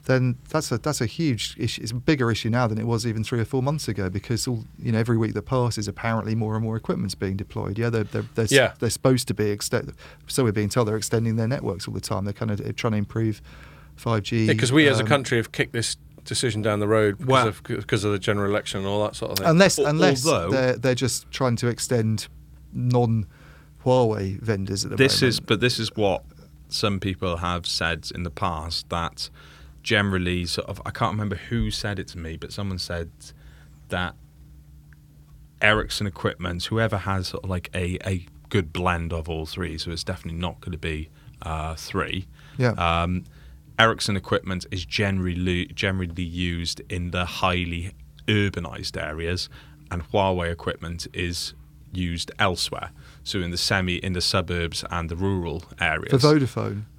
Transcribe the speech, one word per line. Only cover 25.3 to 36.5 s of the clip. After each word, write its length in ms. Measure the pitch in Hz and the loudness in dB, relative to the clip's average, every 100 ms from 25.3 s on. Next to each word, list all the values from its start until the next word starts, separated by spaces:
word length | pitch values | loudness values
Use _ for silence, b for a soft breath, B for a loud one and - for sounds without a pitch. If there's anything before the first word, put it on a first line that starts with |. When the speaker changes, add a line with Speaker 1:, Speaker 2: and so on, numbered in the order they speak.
Speaker 3:
is, 60 | 110 | 2
but 180 | - 107 | 2 2
this 200 | 123 120 | 4 0
is 100 | 110 - | -4 2
what 280 | 101 90 - - - - - | 2 2 -4 -20 -20 -20 -10
some 300 | - 107 98 | -2 0 0
people 360 | 98 90 95 85 | -2 -2 -2 -2
have 280 | 87 90 85 | -2 -2 -2
said 440 | - 82 82 73 | -2 0 -2 -6
in 100 | - | -6
the 60 | 87 | -8
past, 600 | - 95 80 80 80 - | -2 -2 -2 -4 -8 -4
that 400 | 85 82 - - B B B B B | -4 -4 -6 -14 B B B B B
generally 640 | - 107 101 92 90 90 85 | 0 2 4 2 0 0 -2
sort 220 | - - | -4 -6
of, 140 | 90 - | -8 -8
I 60 | |
can't 220 | - 113 | -2 -2
remember 220 | 104 104 92 | 0 -4 -6
who 340 | - 117 107 | -4 -2 -2
said 260 | - 107 101 | -2 -6 -6
it 100 | 90 | -8
to 80 | 90 | -10
me, 180 | 80 80 | -10 -10
but 160 | 85 | -10
someone 260 | - 101 90 | -6 -6 -6
said 320 | - 87 82 - - - b b b b - | -6 -6 -8 -12 -20 -20 b b b b -6
that 280 | 90 87 - - - - - - - - - - - - - - - | -4 -4 -8 -20 -20 -20 -20 -20 -20 -20 -20 -20 -20 -20 -20 -20 2
Ericsson 440 | 107 107 - - 104 | 4 4 0 -4 -4
equipment, 580 | - 107 - 90 | -2 -4 -4 -6